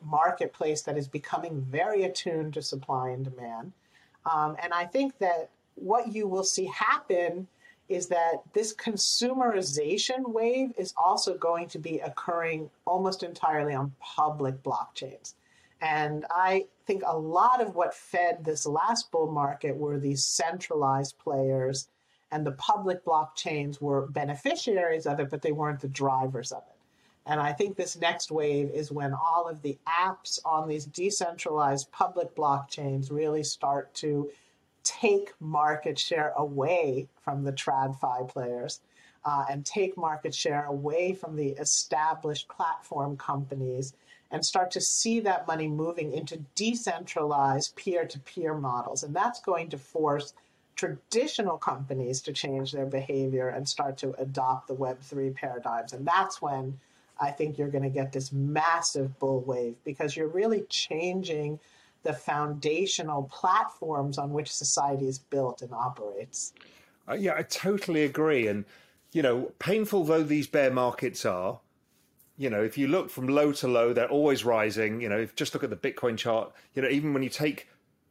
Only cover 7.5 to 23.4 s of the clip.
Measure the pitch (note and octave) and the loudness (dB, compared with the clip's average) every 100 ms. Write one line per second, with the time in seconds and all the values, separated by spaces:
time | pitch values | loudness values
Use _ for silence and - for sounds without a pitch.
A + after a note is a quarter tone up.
7.5 | _ - - _ F3+ F3+ F3 E3 D#3+ - | _ -20 -20 _ -4 0 2 2 0 -2
8.5 | G#3 A3+ - - G3+ - - A#3+ C4 B3 | -2 -2 -4 -4 0 0 2 2 2 2
9.5 | G3+ F#3 C#3+ D3+ G#3 - C4 B3+ A3 A3+ | 2 0 0 0 0 0 -2 -2 0 2
10.5 | B3+ C4 A#3 F#3 - F3 G3+ - F3+ E3 | 2 0 -2 -6 2 4 4 0 0 0
11.5 | E3+ F3 E3 D#3+ D#3+ C#3+ - - E3+ E3 | 0 -2 -8 -6 -4 -4 -6 -4 -2 0
12.5 | D#3 D3+ - - F3+ F#3 F#3 - - D#3+ | -2 -6 -8 -2 0 0 -2 -6 -2 0
13.5 | D#3 D3 C#3 C#3+ - - - D3+ D3+ C3+ | 2 2 0 -2 -4 -10 0 0 2 -2
14.5 | C3+ C#3 B2+ - - C3+ - - - _ | -2 -4 -4 -4 -8 -12 -12 -18 -20 _
15.5 | _ _ _ D#3 D3+ D3+ D3+ D3+ E3+ F#3 | _ _ _ -2 0 0 -2 -2 2 4
16.5 | F#3+ G3 _ - F#3+ F#3+ D#3+ D#3 F3 G#3 | 4 0 _ -2 0 0 -2 2 4 6
17.5 | B3 G#3+ F3 F3 - - F3+ F3 E3+ D#3+ | 6 2 2 0 -2 -4 2 2 2 -2
18.5 | D3+ D3+ D3+ G3 A#3 - E3 D#3 D3+ C#3+ | -2 0 0 2 0 0 0 0 2 0
19.5 | C#3+ D3+ C3+ D3 C#3+ C#3 C#3 - - - | 0 -4 -2 -2 0 0 0 0 0 -2
20.5 | F#3 - D#3 C#3 C#3 C#3 - - C#3 C3+ | -4 -4 0 2 2 0 -6 -4 0 2
21.5 | C3+ C3 C3+ - _ _ _ _ D3+ D3 | 2 0 -2 -6 _ _ _ _ -4 -4
22.5 | C3+ - G#3 F#3+ F3+ - D#3+ D#3 - | -4 0 2 2 -2 2 2 2 -4